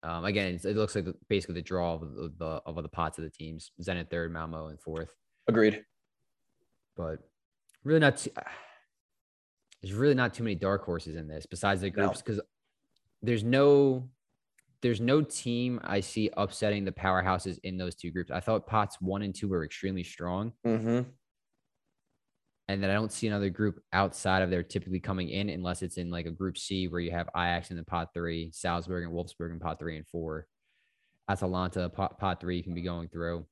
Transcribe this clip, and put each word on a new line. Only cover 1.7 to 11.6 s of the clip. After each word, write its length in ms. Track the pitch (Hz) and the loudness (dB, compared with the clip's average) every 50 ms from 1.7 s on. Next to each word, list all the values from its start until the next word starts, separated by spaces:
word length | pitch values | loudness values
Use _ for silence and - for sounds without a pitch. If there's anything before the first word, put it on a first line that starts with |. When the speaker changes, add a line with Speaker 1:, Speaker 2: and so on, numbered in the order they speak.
| 92 92 87 87 82 | -2 0 0 0 -2
Speaker 1:
of 60 | 80 | -4
the, 320 | 80 76 - - - 82 71 82 | -6 -10 -10 -8 -10 -10 -8 -6
the, 80 | 82 | -6
of 300 | 80 78 - - - 80 82 | -4 -4 -6 -6 -8 -8 -6
the 60 | 80 76 | -8 -6
pots 300 | - - 82 80 - - | -4 -2 -2 -2 -2 -6
of 80 | 80 | -10
the 40 | 78 | -10
teams. 420 | - - 80 80 80 80 - - _ - | -10 -12 -12 -10 -10 -12 -14 -16 _ -10
Zenit 280 | 85 95 92 87 85 82 | -6 -4 -4 -4 -4 -4
third, 220 | - 85 85 85 | -4 -4 -4 -4
Malmo 380 | 85 82 80 80 82 80 78 78 | -4 -6 -6 -6 -8 -8 -10 -10
in 80 | 78 78 | -12 -14
fourth. 360 | - - 78 80 82 - - _ _ _ _ _ _ - | -10 -8 -8 -8 -8 -8 -12 _ _ _ _ _ _ 2
Speaker 2:
Agreed. 340 | 113 113 110 107 104 - - _ _ _ _ _ _ _ _ _ _ _ _ _ _ _ _ _ _ _ _ _ _ | 6 8 6 6 6 2 -8 _ _ _ _ _ _ _ _ _ _ _ _ _ _ _ _ _ _ _ _ _ _
Speaker 1:
But 240 | - 87 80 80 - - _ _ _ _ _ _ _ _ _ _ _ _ | -6 -6 -4 -6 -6 -10 _ _ _ _ _ _ _ _ _ _ _ _
really 160 | 135 156 160 | 4 6 8
not 180 | 156 143 139 - | 8 8 6 6
too, 140 | - - - | -4 -6 -6
<sighs> 1500 | - - - - - - - - - _ _ _ _ _ _ _ _ _ _ _ _ _ _ _ _ _ _ - _ | -8 -10 -10 -12 -14 -16 -20 -20 -20 _ _ _ _ _ _ _ _ _ _ _ _ _ _ _ _ _ _ -20 _
there's 120 | - 95 95 | -10 -6 -2
really 220 | 107 127 147 143 | 4 6 6 6
not 180 | 127 123 117 - | 6 4 2 2
too 100 | - 117 | 0 -2
many 120 | 113 101 | -2 0
dark 300 | 85 - 95 98 98 - | 2 2 2 2 2 0
horses 300 | - 87 82 - 82 78 | -2 -4 -4 -4 -6 -8
in 120 | 82 78 76 | -8 -8 -8
this 180 | 78 78 73 | -10 -10 -10
besides 360 | - - 87 | -10 -8 -2